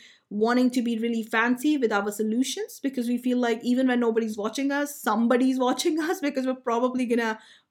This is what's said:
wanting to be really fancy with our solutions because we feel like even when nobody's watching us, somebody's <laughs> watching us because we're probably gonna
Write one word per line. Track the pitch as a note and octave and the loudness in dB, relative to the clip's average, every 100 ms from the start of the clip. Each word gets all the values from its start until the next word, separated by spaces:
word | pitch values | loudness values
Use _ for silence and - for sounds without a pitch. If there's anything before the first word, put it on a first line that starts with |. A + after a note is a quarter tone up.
| - - _ | -18 -20 _
wanting | G#3 A3 B3 B3+ | -2 2 4 4
to | B3 | 2
be | A#3+ A3+ | 0 -2
really | A#3 A3+ | -2 -2
fancy | A3 A3+ A#3 B3 D4+ D4+ | -2 0 2 2 2 2
with | A#3 | 2
our | G#3 G#3 | 0 -2
solutions | G#3 A3 A3+ C4 - A4 - | -4 -2 0 -2 -4 -8 -6
because | C#4 C4 A#3+ | -6 -4 -2
we | A#3+ | -2
feel | B3+ B3 | 0 0
like | A#3+ A3+ | 0 0
even | B3 B3 C4 | 0 2 2
when | A#3+ | 2
nobody's | A#3 A3+ A3+ G#3+ | 2 2 -2 -4
watching | G#3 A3 C#4 | -4 -2 -2
us, | C#4+ C#4+ - | 0 -2 -4
somebody's | - G#3+ A#3 B3+ C4 C4 | -2 2 4 4 2 2
<laughs> | B3 | 0
watching | C4 F4 D#4+ | 2 0 0
us | D#4 F#4 | -2 -2
because | C#4+ C4+ C4 | -2 -2 -4
we're | |
probably | B3+ - A#3 B3 B3+ B3 | -4 -2 0 0 0 0
gonna | A#3+ A3+ A3 - - _ | 0 0 -4 -10 -20 _